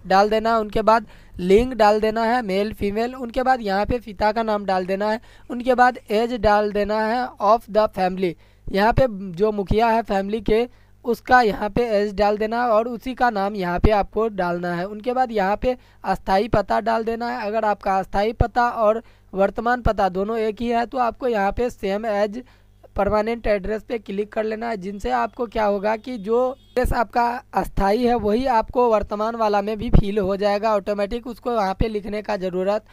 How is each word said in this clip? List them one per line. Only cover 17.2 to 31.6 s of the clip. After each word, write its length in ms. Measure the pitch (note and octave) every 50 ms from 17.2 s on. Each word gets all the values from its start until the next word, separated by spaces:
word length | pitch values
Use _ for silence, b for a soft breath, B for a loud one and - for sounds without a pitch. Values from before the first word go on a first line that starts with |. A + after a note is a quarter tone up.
| A#3+ A#3+
है। 160 | A#3+ B3 A3 G3+
अगर 180 | G#3 A3+ A3
आपका 320 | G#3 G#3 - - G#3 F#3+ F#3+
अस्थाई 340 | F#3 - - G3 G#3 A3+ A#3+
पता 340 | - B3 A3+ - B3 A#3+ A#3+
और 320 | A#3+ A#3 A3 G#3 A3 A3+ b b b b b b -
वर्तमान 480 | F#3+ G3 G3+ - - A3 A#3 B3 B3
पता 280 | A3+ B3 G#3+ G3+ G3+ F#3
दोनों 260 | F3+ F#3+ G3 G#3 A3+ A3+
एक 220 | A3 A3 G#3 -
ही 60 | A#3+ A#3+
है 160 | A#3 A#3 A#3+
तो 120 | A3 - C4
आपको 280 | B3 A3+ G#3+ - C#4 B3
यहाँ 240 | A#3 G#3 G3 G3+
पे 180 | G3+ - A#3+ B3
सेम 340 | - - - F#3+ G3 G#3 A3
एज 380 | A#3 G#3 G3+ G#3 G#3+ G3+ B3 B3+ b b b b b b _ - - _
परमानेंट 520 | - G3 G3 G#3 G#3+ G#3+ A3 A#3 A#3 - A#3
एड्रेस 360 | G#3 G3+ F3+ G#3 G#3+ G#3+ -
पे 140 | - C4 A3+
क्लिक 320 | - - G3 G3 G#3+ G3+ -
कर 100 | A3+ G#3+
लेना 260 | G#3+ A3 G#3+ A3+ A#3
है, 80 | A#3 G3+
जिनसे 340 | F3 G3 G3+ G3+ F#3+ A#3+
आपको 340 | B3+ A#3+ A#3 A3 - - A#3+ G#3+
क्या 180 | - A3+ G#3+
होगा 300 | G#3 G3+ G3+ F#3+ G#3 A3 A3
कि 200 | - B3+ B3+ A3+
जो 300 | F#3 G#3 A3+ A#3+ B3+ B3+ C4+ - - -
एड्रेस 240 | - A#3+ B3+ - -
आपका 320 | A#3 A3+ G3 - B3 A#3+ A#3+ A#3+ B3 - - -
अस्थाई 500 | G3 F#3 - - - G3 G3 G#3 A#3+ B3
है 120 | A#3 B3 A#3
वही 280 | G3 G#3 G#3 A#3+ C4 C4+
आपको 420 | B3 A3 A3 - - B3+ B3 A#3+
वर्तमान 460 | A3 G#3 G#3 - G#3 G#3 G#3+ A3+ A#3
वाला 260 | A#3 A3+ G#3+ G#3 G3+
में 160 | G3+ G#3 A3 G#3
भी 120 | A3 A#3+
फिल 260 | A3 - A3 G3 G3+ A3
हो 160 | G3 F#3 G3+ F#3
जाएगा 380 | G3+ G3+ G3+ G#3 G3+ A3+ G#3+
ऑटोमेटिक, 520 | G3+ F3+ G#3 G#3 G3+ G3+ F#3+ A#3 A#3+ A3+ C4+
उसको 240 | A3+ - - B3+
वहाँ 220 | A#3+ A3+